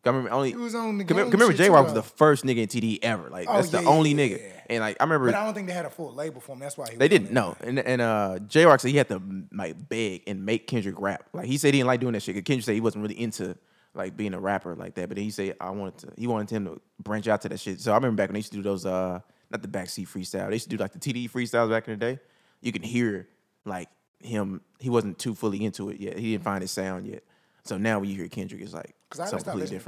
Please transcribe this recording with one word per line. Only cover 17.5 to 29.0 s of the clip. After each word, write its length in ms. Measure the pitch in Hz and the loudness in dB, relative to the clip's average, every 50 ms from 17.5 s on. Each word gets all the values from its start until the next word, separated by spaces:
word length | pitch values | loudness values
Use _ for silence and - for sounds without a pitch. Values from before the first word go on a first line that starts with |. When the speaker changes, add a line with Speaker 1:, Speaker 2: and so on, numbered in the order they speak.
Speaker 1:
that 100 | 104 95 | -8 -6
shit. 180 | - 104 95 - | -6 -8 -8 -6
So 120 | - 117 | 0 2
I 40 | 104 | 2
remember 200 | 113 135 127 110 104 | 4 4 2 2 2
back 60 | 101 95 | 0 0
when 40 | 98 | -2
they 40 | 104 | -6
used 140 | 107 - | -6 -6
to 40 | - 101 | -10 -6
do 40 | |
those, 240 | 98 101 98 92 87 | -2 -2 -2 -2 -2
uh, 340 | 95 92 92 92 92 90 90 - _ _ _ _ _ | -2 -2 0 -2 -2 -4 -6 -10 _ _ _ _ _
not 100 | - 110 | -10 -10
the 80 | 104 107 | -8 -8
backseat 400 | 101 98 90 90 - - 95 - | -8 -8 -8 -8 -10 -10 -10 -10
freestyle. 380 | - 98 92 - - 95 95 98 | -10 -10 -10 -6 -6 -6 -4 -2
They 60 | 104 | -4
used 160 | 113 - - | -4 -4 -6
to 60 | 135 | -4
do, 40 | 104 | -4
like, 100 | 101 101 | -4 -6
the 60 | _ - | _ -8
T 120 | - 143 | -6 -6
D 160 | 117 120 123 113 | -4 -4 -6 -6
freestyles 400 | - 127 123 110 - 117 117 110 | -4 -6 -4 0 2 2 2 2
back 180 | 113 113 110 | 2 -2 -2
in 120 | - 110 104 | -4 -6 -4
the 160 | 113 120 131 | -4 -4 -4
day. 40 | 135 _ _ _ _ _ _ _ _ | -6 _ _ _ _ _ _ _ _
You 100 | - 120 | -8 -6
can 100 | 101 98 | -6 -6
hear, 460 | 85 110 117 120 123 113 101 92 92 _ _ _ _ _ _ _ _ | -8 -2 0 0 2 2 0 -4 -8 _ _ _ _ _ _ _ _
like, 220 | 104 95 90 87 _ _ _ _ _ _ _ | -10 -8 -8 -10 _ _ _ _ _ _ _
him, 420 | - 110 110 107 101 95 95 90 _ _ _ _ | -12 -6 -2 -2 -2 -2 -4 -10 _ _ _ _
he 100 | - 131 | -4 2
wasn't 300 | 120 117 107 101 87 - | 2 2 2 0 -6 -6
too 160 | - 127 110 | -6 -6 -6
fully 280 | - - 110 98 101 107 | -2 -2 -2 -2 0 -4
into 240 | 107 92 - 98 98 | -4 -4 -6 -8 -8
it 100 | 98 - | -8 -8
yet. 180 | 101 98 - 90 | -10 -8 -8 -6
He 140 | 117 113 | -4 -2
didn't 120 | 110 101 87 | -2 -2 -2
find 180 | 107 98 95 | -2 -2 -2
his 80 | 92 95 | -4 -4
sound 360 | - - 95 95 95 90 87 | -4 -4 -4 -4 -6 -8 -10
yet. 180 | 104 104 - _ _ _ _ _ _ _ _ _ | -12 -14 -14 _ _ _ _ _ _ _ _ _
So 120 | - 107 | -8 -6
now 220 | 95 101 113 110 101 | -2 0 0 0 0
when 100 | 98 98 | -2 -4
you 80 | 98 | -6
hear 120 | 98 85 90 | -6 -8 -10
Kendrick, 340 | - 107 95 95 101 104 | -8 -10 -10 -10 -12 -14
it's 100 | - 104 | -14 -14
like 220 | 85 82 85 - _ _ | -14 -14 -14 -14 _ _